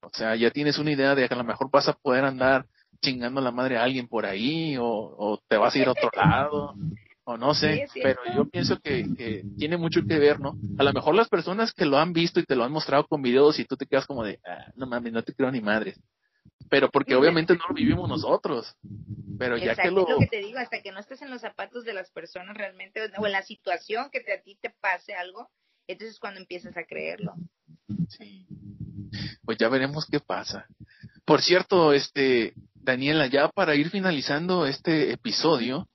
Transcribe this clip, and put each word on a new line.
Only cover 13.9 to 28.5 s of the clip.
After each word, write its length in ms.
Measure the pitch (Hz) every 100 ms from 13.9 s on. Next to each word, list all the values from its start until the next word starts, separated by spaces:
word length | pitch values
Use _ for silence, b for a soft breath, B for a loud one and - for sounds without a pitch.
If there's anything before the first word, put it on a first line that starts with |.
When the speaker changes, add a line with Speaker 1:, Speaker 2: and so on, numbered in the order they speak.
| 135 -
Speaker 1:
como 180 | 131
de, 160 | 107 - 90
"Ah, 260 | 85 64 -
no 120 | 131
mames, 260 | 123 120
no 100 | 113
te 100 | 110
creo 180 | - 131
ni 100 | 131
madres". 380 | 104 107 104 - _ _ _ _ - _ -
Pero 200 | 139 135
porque 220 | 143 139 127
Speaker 2:
Ujú. 60 |
Speaker 1:
obviamente 340 | 151 170 160 175
no 100 | 175
lo 40 | -
vivimos 340 | - - 180
nosotros. 680 | 123 104 175 202 135 110 - - 107 - 104 - 104
Pero 180 | 127 117
ya 140 | 202
Speaker 2:
Exacto, 120 | 202
Speaker 1:
que 120 | 180 190
lo 60 |
Speaker 2:
es 60 | 175
lo 100 | 277
que 80 | -
te 120 | 220
digo, 200 | 202 240
hasta 220 | 240 214
que 100 | 202
no 80 | 190
estés 220 | 208 269
en 80 | 285
los 100 | 247
zapatos 440 | 214 - 196 247 233
de 80 |
las 180 | 202 180
personas 440 | - 165 185 180 208
realmente, 440 | 202 185 196 220
o, 200 | 220 196
o 40 | 214
en 60 |
la 100 | 196
situación 680 | 190 214 - 175 - 220 277
que 100 | 262
te, 120 | 226
a 80 | 196
ti 160 | - 202
te 80 | 233 _
pase 320 | 202 180 -
algo, 360 | 196 180 190 247 _ _ _ -
entonces 280 | 185 214 208
es 40 |
cuando 200 | 208 190
empiezas 360 | 185 180 - 175
a 60 | 165
creerlo. 500 | 156 156 170 170 180 170 _ _ 160 _ 208 170
Speaker 1:
Sí. 380 | - 214 196 185